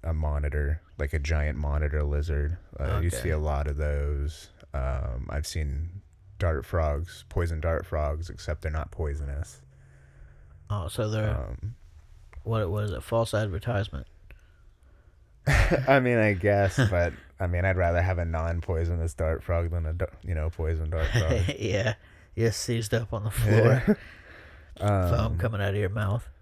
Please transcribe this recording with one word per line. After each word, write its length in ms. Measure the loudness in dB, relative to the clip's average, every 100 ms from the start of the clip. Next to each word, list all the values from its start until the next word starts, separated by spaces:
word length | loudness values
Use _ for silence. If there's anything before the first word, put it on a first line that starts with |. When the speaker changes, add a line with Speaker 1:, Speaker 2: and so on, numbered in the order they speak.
Speaker 1:
a 100 | -2
monitor, 680 | 0 0 0 0 0 0 -2 -6 -6
like 140 | -4
a 40 | -2
giant 380 | 0 0 0 -2
monitor 440 | -2 0 0 0
lizard. 540 | 0 0 0 0 0 -4 -10 -6
Uh, 220 | -2 0
you 60 | 0
Speaker 2:
Okay. 80 | 0
Speaker 1:
see 120 | -2
a 80 | 0
lot 280 | 0 0 -2
of 100 | -2
those. 720 | 0 0 0 -2 -4 -6 -18 -20 -8
Um, 520 | -4 -2 -2 -4 -4 -4
I've 160 | -4 -4
seen 560 | -2 -2 -2 -4 -8 -18 -20 -20 -2
dart 280 | 0 0 0
frogs, 580 | 0 2 0 -4 -12 -4
poison 280 | -2 -2 -2
dart 260 | 0 -2 -2
frogs, 420 | -2 -2 -2 -8
except 320 | -10 -6 -4
they're 100 | -4
not 200 | -4 -6
poisonous. 720 | -4 -4 -4 -4 -6 -8 -12 -20 -20 -20 -20 -20 -20 -20 -20 -20 -20 -6
Speaker 2:
Oh, 200 | -4 -4
so 200 | -2 -2
they're 220 | 0 0 -2
Speaker 1:
Um, 380 | -4 -8 -10 -10 -20 -20 -20 -20 -18 -12
Speaker 2:
what, 260 | -2 0 0
what 140 | -2
is 60 | -2
it? 100 | -6
False 300 | -2 0 2
advertisement. 760 | 0 0 -2 -2 -2 -2 -8 -12 -20 -20 -20 -20 -20 -20 _ -20 -20 -20 _ -20 -6 2
Speaker 1:
<laughs> 0 |
I 540 | 6 6 4 6 6
mean, 180 | 6 4
I 160 | 4
guess, 420 | 4 4 4 4 4
Speaker 2:
<laughs> 140 | 2
Speaker 1:
but, 240 | 4 0 -2 -20 -6
I 60 | -2
mean, 180 | 0
I'd 120 | 2 2
rather 240 | 2 2
have 160 | 2 0
a 60 | -2
non-poisonous 880 | -2 -2 -4 -2 0 0 0 -2
dart 280 | -2 -2 -2
frog 280 | -2 -2 0
than 160 | -2 -4
a, 60 |
dar-, 180 | -4 -6 -6
you 120 | -6
know, 160 | -2 -2
poison 400 | -2 -2 -2 -2
dart 160 | 0 2
frog. 320 | 2 2 2 0
Speaker 2:
<laughs> 100 | -2
Yeah, 360 | -2 0 0 -4 -12 -20 -12
you 160 | 0 0
seized 420 | 0 -2 -2 0
up 200 | -2 -2
on 100 | -4
the 60 | -4
floor. 520 | 0 4 6 6 6 4
Speaker 1:
Yeah. 80 | 2
<laughs> 60 | 0 -20 -20 -20 -20 -20 -20 -2
Speaker 2:
Foam 540 | 2 2 4 2 2
Speaker 1:
Um, 60 | 0
Speaker 2:
coming 220 | -2 0
out 80 | -2
of 60 | 0
your 120 | -2
mouth. 400 | 0 0 -2 -4 -20